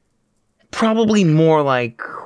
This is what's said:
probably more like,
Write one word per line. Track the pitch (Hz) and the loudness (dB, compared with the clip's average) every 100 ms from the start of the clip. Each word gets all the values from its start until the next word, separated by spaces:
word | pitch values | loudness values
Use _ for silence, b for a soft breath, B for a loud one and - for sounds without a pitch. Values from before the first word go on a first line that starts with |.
| _ _ _ _ _ _ _ | _ _ _ _ _ _ _
probably | - 226 220 226 208 | -4 -2 0 0 2
more | 180 156 160 156 | 2 4 4 2
like, | 143 127 120 117 - - | 2 -2 -4 -8 -16 -16